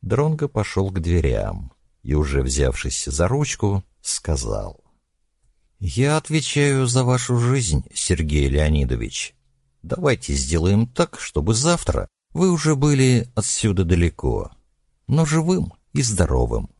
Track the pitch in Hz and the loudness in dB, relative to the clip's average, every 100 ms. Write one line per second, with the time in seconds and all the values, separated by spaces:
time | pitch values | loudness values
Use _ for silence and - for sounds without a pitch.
0 | - 113 147 156 147 - 104 - 98 95 | -2 0 0 0 -2 -2 -2 -2 -2 -2
1 | 82 85 73 57 50 50 65 _ _ _ | 0 2 2 0 -2 -6 -12 _ _ _
2 | - 73 76 69 65 65 67 60 69 - | -2 0 2 0 0 0 0 0 -6 -6
3 | - 73 87 135 147 - 107 98 - _ | -6 0 0 0 -2 -2 -2 -2 -4 _
4 | - - - 73 57 - 95 - _ _ | -8 -8 -2 -4 -2 -6 -8 -14 _ _
5 | _ _ _ _ _ _ _ _ 92 113 | _ _ _ _ _ _ _ _ -6 0
6 | 139 156 - 156 135 - 143 135 127 123 | 2 2 0 -2 -2 0 2 2 2 2
7 | 123 127 - 123 120 131 110 76 - - | 2 2 2 0 2 0 0 -2 -2 -8
8 | - 78 78 73 69 69 76 76 67 60 | -2 0 0 2 2 2 2 2 0 -2
9 | 55 - - _ _ _ _ _ 82 - | -4 -8 -12 _ _ _ _ _ -8 -2
10 | 175 120 - 69 64 82 85 101 117 - | 0 -2 -2 -4 0 0 2 2 0 0
11 | 170 - - - 78 113 147 170 - - | -2 -2 -6 -4 0 0 2 0 0 -4
12 | - _ _ 151 185 170 151 147 147 143 | -4 _ _ -2 0 2 0 2 2 4
13 | 131 123 117 - 101 - 113 95 90 87 | 4 4 0 -4 -4 -2 0 0 2 4
14 | 85 - 67 55 50 - _ _ _ _ | 2 0 -4 -4 -6 -14 _ _ _ _
15 | - 147 160 156 160 185 90 - _ 147 | -2 0 2 0 0 -2 -2 -10 _ -4
16 | 127 98 87 64 58 57 - _ | -2 0 2 2 0 -2 -6 _